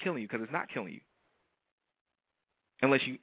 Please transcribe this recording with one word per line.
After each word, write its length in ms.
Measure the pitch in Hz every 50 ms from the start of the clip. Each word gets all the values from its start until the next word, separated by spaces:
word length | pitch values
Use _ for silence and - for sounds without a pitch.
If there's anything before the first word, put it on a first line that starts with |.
| -
killing 180 | 185 170 127
you, 60 | 110 104
'cause 140 | - 113
it's 100 | 113 113
not 180 | 143 170 - -
killing 240 | - 131 104 87 -
you. 80 | - - _ _ _ _ _ _ _ _ _ _ _ _ _ _ _ _ _ _ _ _ _ _ _ _ _ _ _ _ _ _ _ _ _ _ -
Unless 240 | - 135 135 131 -
you, 120 | 131 127 -